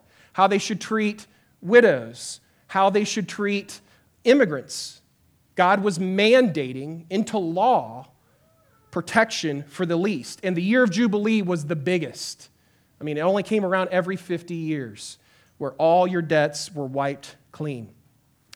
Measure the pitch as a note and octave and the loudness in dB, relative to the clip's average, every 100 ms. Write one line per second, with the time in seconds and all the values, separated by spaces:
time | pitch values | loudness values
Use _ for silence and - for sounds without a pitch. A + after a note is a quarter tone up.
0 | _ _ _ - G3 G3+ - G#3 - A3 | _ _ _ 2 2 2 -2 -6 -4 -2
1 | G#3 G#3+ - _ _ _ F3 A#3+ A3 C3+ | -2 -4 -14 _ _ _ 4 8 8 4
2 | A2+ B2 - - _ _ - F#3+ G3 G3+ | -2 -14 -14 -16 _ _ -6 2 2 2
3 | G#3 A3+ F3+ - G3+ G3+ G3+ - _ _ | 0 -4 -6 -4 -4 -4 -6 -18 _ _
4 | _ _ A#3 C#4 G#3 C#3 - - - - | _ _ 4 4 4 -2 -8 -12 -14 -16
5 | _ _ _ _ _ - F3+ G3+ G#3 E3 | _ _ _ _ _ 2 2 4 0 -2
6 | F#3 F#3+ G#3+ B3+ B3 D3+ C3 C3 D3 E3 | -2 2 6 6 4 0 -6 -8 -10 -12
7 | E3 G3 A3 G#3+ E3+ E3+ A#3+ G#3+ A2+ A#2+ | -6 -4 -2 -4 -2 0 2 2 0 -12
8 | C#3+ _ _ _ _ _ _ _ _ F3 | -18 _ _ _ _ _ _ _ _ -8
9 | F3 A3 A3 - D#3 C#3+ C#3+ - F3+ E3+ | 0 2 2 0 -4 -6 -8 -6 -2 0
10 | G3+ D3+ A#2 - F#3+ E3+ F#3 B3+ A#3+ F3 | 0 -4 -8 -8 -4 -2 2 4 4 2
11 | A#3+ G#3 G#3+ A3 F3+ F3 D3 E3 C#3 F3+ | 2 2 2 0 0 -4 -4 -4 -2 -2
12 | C3+ - - - - _ _ _ _ - | -4 -10 -14 -14 -20 _ _ _ _ -12
13 | D3+ D3 E3+ G3+ - G#3+ F#3+ F#3+ F#3 F#3 | -8 -2 0 0 0 -2 0 0 0 0
14 | F3+ F#3 - E3+ F3 E3+ D#3+ D3+ A#2+ G#2 | -2 -4 -6 -8 -6 -8 -4 -4 -6 -12
15 | - - _ _ _ - C#3 - D#3+ F3 | -18 -20 _ _ _ -10 -8 0 4 4
16 | F#3 F3+ D#3 D#3 D3 D3+ - D3+ C3+ C3+ | 4 0 2 2 2 -2 -10 -8 -6 -4
17 | C#3 C#3+ - - _ - D3+ B2+ G#2 _ | -4 -6 -14 -20 _ -10 -8 -8 -12 _
18 | _ _ _ _ _ | _ _ _ _ _